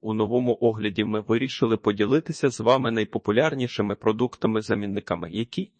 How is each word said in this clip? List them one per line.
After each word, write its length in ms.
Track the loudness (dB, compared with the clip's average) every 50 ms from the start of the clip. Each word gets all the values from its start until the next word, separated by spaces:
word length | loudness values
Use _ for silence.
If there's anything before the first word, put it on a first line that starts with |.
У 140 | -6 -4 -2
новому 440 | 0 0 2 2 0 2 2 0 2
огляді 440 | 2 2 2 0 -4 -4 -2 -2 -2
ми 160 | -2 -2 -4
вирішили 560 | 0 0 0 0 0 -2 -2 -2 0 0 0
поділитися 760 | 2 2 0 2 2 2 2 2 2 0 -2 -4 -2 0 -2
з 100 | 0 2
вами 300 | 2 4 4 4 2 0
найпопулярнішими 1040 | 0 0 -2 -2 -4 -4 -2 2 2 2 2 2 0 -2 -4 -4 -2 -2 -2 -2 -2
продуктами-замінниками, 1400 | 0 0 0 2 2 0 -2 -2 -2 -2 0 0 0 0 0 -2 -2 -2 -4 -4 -6 -4 -4 -4 -4 -4 -6
які, 420 | -4 -6 -6 -4 -6 -8 -8 -8 _ _